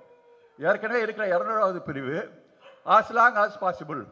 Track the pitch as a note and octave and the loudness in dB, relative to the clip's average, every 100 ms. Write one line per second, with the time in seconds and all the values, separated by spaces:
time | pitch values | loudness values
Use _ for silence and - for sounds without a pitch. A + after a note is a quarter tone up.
0 | - _ _ _ _ - D#3 G#3+ A3 A#3+ | -20 _ _ _ _ -4 0 0 0 -2
1 | A3 A3 G3+ F3 G3+ A3 G3 F3+ D#3+ C#3 | -2 -2 0 0 0 0 0 -2 -6 -6
2 | C3 D#3+ - - _ _ - - - G#3 | -4 -4 -6 -12 _ _ -20 -8 2 4
3 | G#3+ A#3 A#3 A3 G#3 G3+ F#3 F3+ D#3 D3 | 4 4 4 4 0 -2 -4 -4 -6 -10
4 | G2 | -10